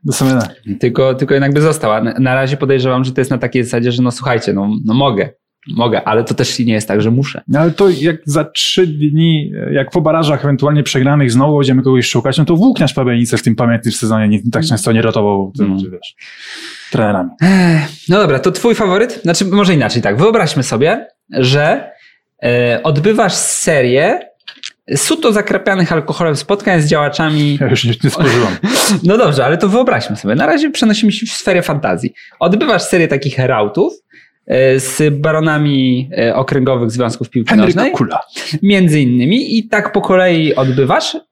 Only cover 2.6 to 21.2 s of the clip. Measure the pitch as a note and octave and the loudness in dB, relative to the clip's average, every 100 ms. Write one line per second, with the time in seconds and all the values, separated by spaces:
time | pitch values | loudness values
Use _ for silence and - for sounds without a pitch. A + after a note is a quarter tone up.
2.6 | C#3 C3+ C3 B2+ C3 B2+ B2+ B2+ B2 B2+ | 0 0 2 0 -2 -2 -2 -2 -2 -2
3.6 | A#2 A#2+ A#2+ A#2+ B2 A#2 C3 A#2+ - G2 | -2 -2 -2 0 -2 -2 -4 -2 -2 -2
4.6 | G2+ G#2+ G#2+ A#2 C#3 G2 - _ _ _ | -2 -2 -2 0 2 0 -4 _ _ _
5.6 | - - A#2 A2 - A2 A#2 A2 B2 - | -10 -2 0 0 0 -2 0 -2 -4 -2
6.6 | A#2+ A2 G#2+ G2+ A2 A#2+ C#3 - - C#3+ | 0 -2 -2 0 0 0 -2 -8 -4 0
7.6 | E3 D#3+ G3+ D#3+ D#3 E3 - D3+ D3+ - | 0 2 2 2 -2 -2 -2 -2 -2 -4
8.6 | - - F3+ D3+ D3+ D3+ E3 D#3 D3 G2+ | -2 0 0 0 0 2 2 2 -2 -6
9.6 | - C#3+ - F3 D#3 D#3+ D#3 C#3+ C#3+ C3+ | -2 -2 0 0 0 0 0 0 0 0
10.6 | C#3+ D3 C#3+ C#3 C3 D3 C3+ A#2 D3 D3 | 2 0 0 0 2 2 2 2 2 2
11.6 | C3 C3 C3 C3 A2+ B2 A#2 E3 D3 E3 | 2 2 2 2 2 0 -2 0 2 4
12.6 | B3 B3 C#3+ - B2+ A#2+ A#2+ A2+ - A2 | 2 2 0 0 0 0 0 0 0 0
13.6 | A#2+ A#2 A#2 - A2 A2 G#2+ G#2 A#2 A2+ | 0 0 -2 -4 -2 0 2 0 0 -2
14.6 | D#3+ A2 A#2+ A2+ A2+ A2 G#2 G2+ F#2+ G2 | -2 -2 0 2 2 0 0 0 -4 -4
15.6 | G2+ F#2+ F#2+ F#2 - _ - - - - | -2 -2 -4 -10 -20 _ -20 -20 -20 -18
16.6 | - - - - G#2+ G2+ F2 - E3+ F#3+ | -18 -20 -6 -2 0 -2 -4 0 2 4
17.6 | F3 D#3+ D3 - - F#3+ F#3+ C3+ F#3 F3+ | 4 2 0 -8 0 2 2 2 0 0
18.6 | A#3+ A3 G#3 F#3 B3 - E3 E3+ G3 G3 | 0 0 0 0 -2 -2 -2 -2 0 2
19.6 | F#3+ E3 A2 - G#2 G#2+ G3+ A3+ E3+ - | 2 2 0 0 -2 2 2 2 0 -2
20.6 | C3 A2+ D3 A3+ D#4+ _ | -4 0 0 0 -6 _